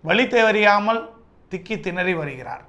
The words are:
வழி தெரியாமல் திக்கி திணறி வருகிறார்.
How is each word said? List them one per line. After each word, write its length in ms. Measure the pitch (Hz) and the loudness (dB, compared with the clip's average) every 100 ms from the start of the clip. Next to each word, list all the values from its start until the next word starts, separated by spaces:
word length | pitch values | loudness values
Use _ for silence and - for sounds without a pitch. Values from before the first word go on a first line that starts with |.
| 156 | 0
வழி 180 | 196 262 | 0 2
தெரியாமல் 640 | 240 220 214 208 208 208 226 220 - - _ _ | 4 4 4 4 4 2 -2 -4 -18 -20 _ _
திக்கி 260 | 185 170 214 180 | -14 -8 -8 -6
திணறி 300 | 175 180 170 | -4 -2 -2
வருகிறார். 420 | 147 131 120 87 | -6 -10 -14 -16